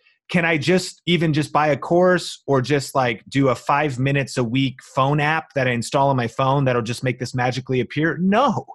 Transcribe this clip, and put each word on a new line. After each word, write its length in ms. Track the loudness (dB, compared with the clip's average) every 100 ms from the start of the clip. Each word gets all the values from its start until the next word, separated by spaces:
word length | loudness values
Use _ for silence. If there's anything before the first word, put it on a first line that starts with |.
| _ _ -4
Can 140 | 0
I 140 | 0 0
just 440 | 2 0 0 -6 0
even 260 | 2 2
just 220 | 0 0
buy 140 | 0 0
a 100 | 0
course 680 | 0 2 4 2 -2 -10 -2
or 160 | 0
just, 320 | 2 -2 0
like, 300 | -2 -2 -4 -4
do 180 | 0 2
a 80 | 2
five 420 | 0 0 0 -2
minutes 380 | -2 -2 -2 -4
a 80 |
week 400 | -2 -2 -2 -6
phone 380 | -6 -2 0 2
app 320 | 0 -2 -4
that 120 | -2 -2
I 60 |
install 380 | -2 -2 0 2
on 80 | 0
my 100 | -2
phone 380 | -2 0 2 2
that'll 160 | 0
just 200 | -2 -4
make 160 | -4 -4
this 160 | -6
magically 460 | -2 -2 -4 -4 -4
appear?" 380 | -2 -2 -2 0
No, 480 | 0 2 2 -2 -8